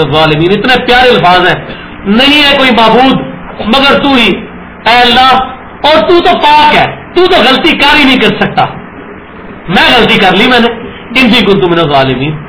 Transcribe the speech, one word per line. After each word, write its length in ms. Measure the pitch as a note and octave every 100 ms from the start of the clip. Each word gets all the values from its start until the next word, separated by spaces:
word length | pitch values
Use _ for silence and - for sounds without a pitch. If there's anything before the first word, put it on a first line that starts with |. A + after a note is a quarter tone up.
الظالمین۔" 460 | D3+ D3+ D#3+ D3+ E3+
اتنے 340 | G3+ B3+ B3 -
پیارے 220 | B3 B3+
الفاظ 320 | A3 E3 F3+
ہیں، 240 | F3 D#3 - - - - G3
"نہیں 360 | G#3+ C4+ D4
ہے 140 | C#4+ C#4
کوئی 140 | C4
معبود 500 | A3 A3+ A3 C4 - - - - -
مگر 420 | - C4 C#4 B3
تو 120 | C#4
ہی، 160 | C4 A3 F3 - - - - -
اے 160 | A#3+
اللہ، 400 | B3 A#3 C4 B3+ - - - - C#4+
اور 220 | D#4 -
تو 100 | F4
تو 200 | F4+ -
پاک 380 | D4 D4+ D4+ C#4+
ہے، 380 | - - - -
تو 100 | F4+
تو 100 | F4
غلطی 400 | B3 C4 E4 -
کر 220 | C#4 D4+
ہی 60 |
نہیں 120 | C4+ B3+
کر 240 | G3+ -
سکتا، 240 | - - C#3 - - - - - - - - - -
میں 300 | F#3+ D#4 B3+
غلطی 200 | G3+ G#3+
کر 180 | F#3+ F#3
لی 100 | B3
میں 140 | B3
نے، 120 | A#3 - - - - C4
انی 200 | B3+ G#3
کنت 240 | G3 G3
من 140 | F3+ E3+
الظالمین۔" 640 | D#3+ C#3 C3 B2 C#3+ D#3